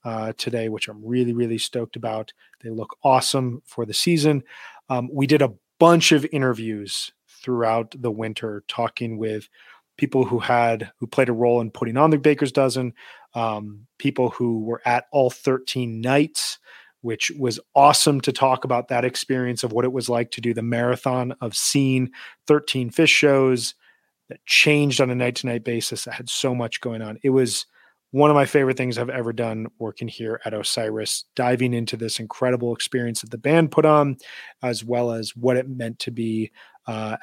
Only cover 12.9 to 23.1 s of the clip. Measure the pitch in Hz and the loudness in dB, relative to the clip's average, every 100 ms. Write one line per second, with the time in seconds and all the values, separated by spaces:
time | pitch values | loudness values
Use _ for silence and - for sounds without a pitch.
12.9 | - - - _ 120 113 107 104 104 107 | -8 -18 -20 _ -4 -4 -4 -8 -16 -20
13.9 | - 139 135 123 - 120 113 110 113 - | -6 -4 0 -2 0 -2 -2 -4 -4 0
14.9 | 123 - 147 127 - - 131 131 131 120 | -2 0 2 2 0 0 -2 -2 -6 -4
15.9 | 113 120 139 156 - - - - - _ | -4 2 2 2 -2 -6 -8 -16 -20 _
16.9 | _ 117 110 - 151 131 104 - 143 139 | _ -8 -4 -6 -2 -2 -4 -2 6 6
17.9 | 143 - 143 - 131 131 127 127 120 123 | 6 4 2 0 0 2 2 0 -2 -2
18.9 | 123 123 - - 131 123 107 120 110 127 | -2 -2 -4 -4 -4 -2 -4 -4 0 0
19.9 | 127 120 120 117 - 120 113 117 117 120 | -2 -2 -2 -2 -4 -4 -2 -2 0 0
20.9 | 123 139 127 123 135 120 - - 143 135 | 0 -2 -2 -4 -6 -8 -4 0 2 2
21.9 | 131 127 - - - - 147 143 135 120 | 2 0 -6 -20 -4 2 2 2 -4 -2
22.9 | - 160 | 2 4